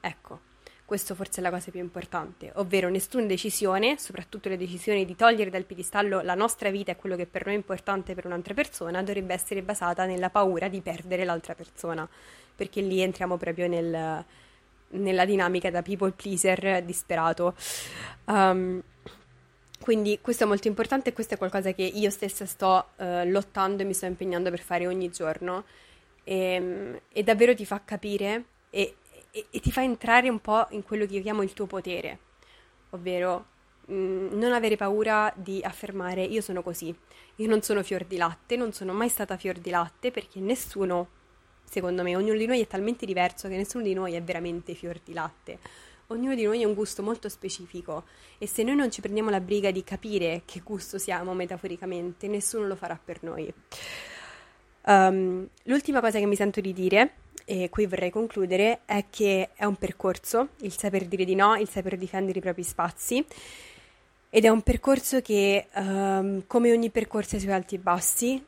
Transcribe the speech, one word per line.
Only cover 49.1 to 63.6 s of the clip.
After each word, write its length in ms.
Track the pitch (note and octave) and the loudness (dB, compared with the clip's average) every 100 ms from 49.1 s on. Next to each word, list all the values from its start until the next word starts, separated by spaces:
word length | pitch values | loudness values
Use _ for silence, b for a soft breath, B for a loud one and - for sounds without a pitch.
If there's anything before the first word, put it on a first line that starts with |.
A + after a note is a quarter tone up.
| G#3 A3 | 0 2
la 120 | G3 | 0
briga 300 | F#3 G#3 G3 | 2 2 2
di 140 | F#3 | 0
capire 580 | F#3 F#3+ A3 G#3 E3+ E3+ - | -4 -8 -2 0 0 -2 -8
che 160 | F#3 | -16
gusto 320 | - G#3 - G3 | -10 -10 -8 -8
siamo 380 | F#3+ F3+ F3+ | -4 -2 -2
metaforicamente, 920 | F#3 F3+ F3+ F#3+ F3 F#3 F3+ F3 F3 G3+ | -4 -4 -6 -8 -8 -6 -6 -6 -8 -4
nessuno 380 | G#3 G3+ A#3 G3+ | -2 -2 -2 -4
lo 100 | F#3+ | -4
farà 220 | E3+ E3 | -6 -10
per 200 | - E3+ | -10 -12
noi. 300 | E3 E3 D#3+ - _ B B B B B B B B B _ _ - | -8 -8 -8 -10 _ B B B B B B B B B _ _ 6
Ehm, 600 | G3+ F#3+ F#3+ F#3 F#3 F#3+ _ | 8 8 6 2 -2 -6 _
l'ultima 360 | - C4+ D4 C#4 | 0 0 2 2
cosa 180 | A#3 G#3+ | 2 2
che 60 | |
mi 100 | G#3 | 2
sento 280 | G3+ G3+ G3+ | 2 0 0
di 100 | F#3+ | -4
dire, 400 | F#3 F#3 F#3+ C4+ - - - | -2 4 6 6 4 -20 -20
e 240 | - F#3+ F3+ | -6 -2 -2
qui 180 | - G#3 | 0 0
vorrei 240 | F#3 F#3 | 0 -2
concludere, 720 | G#3+ A3+ G#3+ F#3 F#3 G#3+ A#3 - | -2 -2 -2 0 4 4 2 0
è 200 | G#3 F#3+ | -2 -2
che 400 | - G3+ F#3+ F#3+ | 0 2 4 0
è 100 | - | -2
un 120 | G#3 G3 | -2 0
percorso, 720 | G3 - F#3+ F3+ - A3+ C#4 - | -4 -2 -2 -2 0 0 0 -4
il 120 | G3+ | -10
saper 340 | - G#3 F#3+ F3+ | -4 -2 0 -2
dire 180 | F#3 | -2
di 100 | F#3 | 2
no, 220 | F#3+ G3+ G#3+ | 6 6 6
il 120 | G#3 | 2
saper 280 | - F#3 F#3 | -2 -4 -4
difendere 420 | F#3+ G3 F#3+ F#3 | -4 -2 -2 -2
i 40 | |
propri 200 | F#3 F3 | -4 -4
spazi, 600 | F3 - F3 - - A#3+ D#4 B B B | -6 -2 -2 -2 -2 0 0 B B B